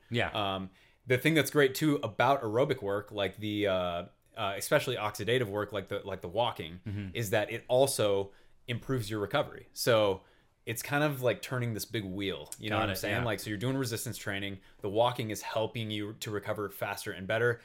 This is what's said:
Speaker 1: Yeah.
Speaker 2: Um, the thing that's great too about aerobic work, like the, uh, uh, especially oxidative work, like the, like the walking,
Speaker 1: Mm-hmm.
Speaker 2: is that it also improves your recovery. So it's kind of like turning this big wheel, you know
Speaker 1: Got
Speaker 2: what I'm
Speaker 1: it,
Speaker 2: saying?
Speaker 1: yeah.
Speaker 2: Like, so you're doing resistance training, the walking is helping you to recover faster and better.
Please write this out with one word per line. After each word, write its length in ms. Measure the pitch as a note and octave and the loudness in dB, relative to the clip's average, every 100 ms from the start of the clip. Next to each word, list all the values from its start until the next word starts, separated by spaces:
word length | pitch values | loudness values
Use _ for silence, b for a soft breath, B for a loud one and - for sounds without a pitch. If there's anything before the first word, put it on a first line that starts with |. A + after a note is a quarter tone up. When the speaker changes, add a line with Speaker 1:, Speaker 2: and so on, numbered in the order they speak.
| - | -4
Speaker 1:
Yeah. 200 | A#2 F2+ | 0 0
Speaker 2:
Um, 400 | G#2+ G2+ F#2+ F#2+ - b b - | 0 -2 -2 -6 -12 b b 0
the 120 | B2+ | 2
thing 160 | D3+ | 4
that's 160 | D#3+ C3+ | 4 4
great 240 | D3 C3+ - | 4 4 4
too 240 | D#3 C#3+ | 2 2
about 400 | A2 - B2 C#3 | 0 2 4 4
aerobic 400 | A2+ A2 D3+ - | 2 2 2 0
work, 300 | G2 G2+ - | -2 -4 -4
like 240 | G#2 F#2+ F2+ | -2 -2 -2
the, 320 | G#2+ G#2 G2+ | -4 0 2
uh, 360 | F#2 F2+ F2 F2+ _ _ - | 2 0 -2 -6 _ _ -6
uh, 180 | G2+ G2+ | -4 -4
especially 400 | - D3+ C3 A2 | 2 2 2 -2
oxidative 500 | G#2+ - G#2 B2+ A2 | -4 -2 0 2 2
work, 260 | G#2 G#2 | -2 -4
like 160 | G#2 F2+ | -4 -4
the, 120 | G2+ | -6
like 180 | F#2+ F#2 | -6 -8
the 60 | F2+ | -4
walking, 520 | F#2+ A#2 - E2 F2+ A2 | -2 0 -2 -8 -10 -8
Speaker 1:
Mm-hmm. 200 | G2+ G2 | -6 -6
Speaker 2:
is 160 | G2 G#2 | -4 0
that 220 | G#2+ G#2 | 0 0
it 120 | A2+ - | -4 2
also 640 | B2+ C3+ - G#2+ G2 G2 b b b - | 4 6 4 2 2 0 b b b -8
improves 420 | A#2 - C3 G2+ | -6 -2 -2 -2
your 100 | G#2+ | -2
recovery. 480 | G2 C#3+ C#3 - - | 0 0 -2 -6 -14
So 480 | - C3+ A2+ G#2 F#2 - b b b - | -2 4 6 6 2 -4 b b b -8
it's 160 | A#2 | -8
kind 220 | - C#3+ | -2 2
of 180 | D3+ C3 | 2 2
like 200 | B2+ G2 | 0 0
turning 320 | - B2+ A#2+ | -2 -2 -2
this 100 | G#2 | -2
big 200 | - A#2 | -4 -4
wheel, 460 | F#2+ F#2+ G2 D#2 D2+ - | -4 -2 -2 -4 -8 -8
you 120 | A2 | -2
know 60 | G2+ | 0
Speaker 1:
Got 40 | |
Speaker 2:
what 80 | G2 | 0
I'm 40 | |
Speaker 1:
it, 40 | F#2+ | -2
Speaker 2:
saying? 200 | G#2+ G2 | -2 0
Speaker 1:
yeah. 80 | |
Speaker 2:
Like, 140 | A2+ G2+ | 0 -2
so 120 | A2 | -4
you're 80 | G#2 | -2
doing 180 | B2 C3+ | 0 0
resistance 400 | B2 A2+ A#2+ G2+ | -2 -4 -6 -8
training, 420 | - G2 G2+ G2 b b | -6 -4 -6 -8 b b
the 80 | G#2 | -2
walking 420 | G#2 A#2+ A#2+ A2 | 4 4 2 -4
is 120 | G2+ | -6
helping 480 | - A2+ A2 A#2+ G#2+ | -4 -2 -2 -2 -4
you 240 | G#2+ G#2 A2+ | -4 -6 -8
to 100 | A#2 | -6
recover 380 | G#2 A2 G#2 G2 | -4 -4 -4 -4
faster 420 | - G#2 G2+ G#2+ | -4 -6 -6 -6
and 140 | F2 F#2+ | -6 -2
better. 320 | A2 A#2+ A#2 | 2 2 0